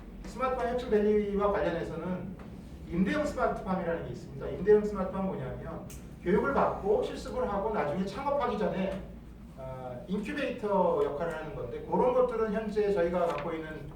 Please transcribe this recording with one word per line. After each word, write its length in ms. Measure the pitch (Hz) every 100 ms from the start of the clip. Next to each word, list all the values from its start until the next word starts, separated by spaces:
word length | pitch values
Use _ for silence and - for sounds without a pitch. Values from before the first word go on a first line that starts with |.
| - - -
스마트팜 440 | 220 254 254 233
혁신 200 | 247 -
밸리와 640 | 208 208 214 202 196 202
관련해서는 840 | - 170 170 - 165 170 180 - - - - - - -
임대형 360 | 175 190 302 294
스마트팜이라는 800 | 254 233 - 190 185 254 - -
게 60 |
있습니다. 360 | - - - -
임대형 380 | 196 196 214 208
스마트팜은 420 | 202 185 196 185
뭐냐면 600 | 139 127 123 - - - - - -
교육을 300 | 175 220 -
받고 500 | 202 - - 196 240
실습을 460 | - - - 233 208
하고 220 | 202 220
나중에 320 | 196 196 185 190
창업하기 520 | 269 277 277 - 208
전에, 440 | 175 190 185 - - - - - - -
어, 460 | 131 131 127 - -
인큐베이터 960 | 208 294 294 - - 208 - 170 143
역할을 320 | 139 - - 156
하는 200 | 151 135
건데 260 | - -
그런 320 | - 175 247
것들은 400 | 247 247 226 220
현재 400 | 196 214 208 202
저희가 320 | 175 175 180 170
갖고 260 | 170 170
있는, 360 | 160 156 156 147